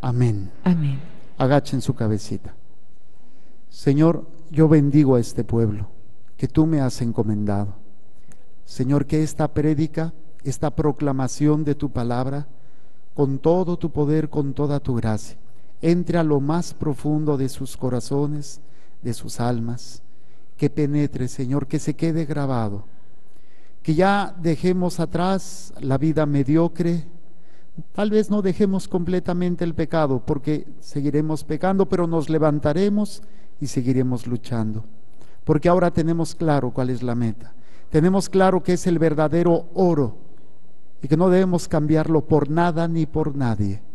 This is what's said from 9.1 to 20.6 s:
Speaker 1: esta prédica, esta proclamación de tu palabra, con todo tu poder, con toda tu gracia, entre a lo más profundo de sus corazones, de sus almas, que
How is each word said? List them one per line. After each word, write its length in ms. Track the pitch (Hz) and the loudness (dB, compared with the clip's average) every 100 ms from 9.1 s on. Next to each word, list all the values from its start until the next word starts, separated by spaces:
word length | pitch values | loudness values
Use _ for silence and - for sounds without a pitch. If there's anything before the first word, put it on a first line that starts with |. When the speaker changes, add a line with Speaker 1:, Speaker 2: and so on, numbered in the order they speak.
| 151 | 0
Speaker 1:
esta 240 | 156 - 151 | 0 0 0
prédica, 600 | - 151 147 156 - 160 - - - | 2 2 2 0 -2 -4 -4 -6 -4
esta 280 | - 131 151 139 | -4 -2 -2 0
proclamación 880 | 151 - 147 135 127 - 147 151 | 0 0 0 0 -2 2 2 2
de 120 | 151 143 | 0 0
tu 140 | 147 | -2
palabra, 560 | 127 120 120 127 139 147 - - - - - - | -2 -2 0 -2 -2 -4 -6 -6 -6 -6 -6 -6
con 260 | - 139 135 | 0 2 2
todo 380 | 160 175 175 175 | 2 2 2 -2
tu 140 | 165 | -2
poder, 380 | 147 147 156 156 | 0 2 2 0
con 240 | 151 139 | -2 -2
toda 260 | 131 143 143 | 0 0 0
tu 160 | 139 120 | 0 0
gracia, 420 | 110 107 - - - - - - | 0 0 -2 -4 -6 -6 -4 -2
entre 360 | 160 175 170 170 | 2 2 2 2
a 60 | |
lo 160 | 156 147 | 2 2
más 340 | 139 165 170 | 2 0 -2
profundo 640 | - 156 139 147 151 151 143 | -2 -2 -2 0 0 0 0
de 120 | 131 | 0
sus 260 | - 135 - | -2 -4 -2
corazones, 840 | 127 120 110 139 147 147 143 - - - - - | -2 -2 -2 0 0 -2 -4 -6 -6 -6 -6 -6
de 120 | 120 | -4
sus 260 | 117 107 - | -4 -4 -2
almas, 640 | 120 120 113 120 - - - - - - - | 0 0 -2 -4 -4 -6 -6 -6 -6 -6 -6
que 120 | - | -2